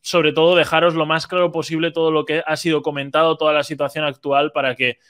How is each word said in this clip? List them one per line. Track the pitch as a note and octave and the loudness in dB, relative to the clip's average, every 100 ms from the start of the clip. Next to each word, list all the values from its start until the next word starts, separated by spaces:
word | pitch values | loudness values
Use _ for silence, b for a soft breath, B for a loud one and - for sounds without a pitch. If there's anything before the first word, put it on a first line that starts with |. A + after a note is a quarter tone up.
sobre | - F3+ D3+ | -4 0 0
todo, | D3+ E3 | 4 4
dejaros | F3+ D3+ D#3+ E3+ D#3+ | 4 2 2 2 2
lo | D#3 | 0
más | D#3+ - | -2 -2
claro | F3+ F3 | -2 -2
posible | D#3+ D3+ D#3+ E3 | -2 -6 -4 -4
todo | D#3+ D#3+ | -2 0
lo | D#3 D3+ | 0 -2
que | D#3 D#3 | -4 -4
ha | D#3 | -4
sido | E3+ D3+ | -2 -2
comentado, | D#3 C#3+ C#3 D#3 D#3+ D#3+ | -2 -4 -2 2 2 2
toda | D#3 | 2
la | D3+ | 0
situación | C#3 D3 C#3+ D#3 | -2 -4 -4 -4
actual, | D3+ C3+ D3 C#3 D3+ | -6 -6 0 0 2
para | D3 C3+ B2 | 0 -2 0
que | B2+ A#2+ _ | -2 -2 _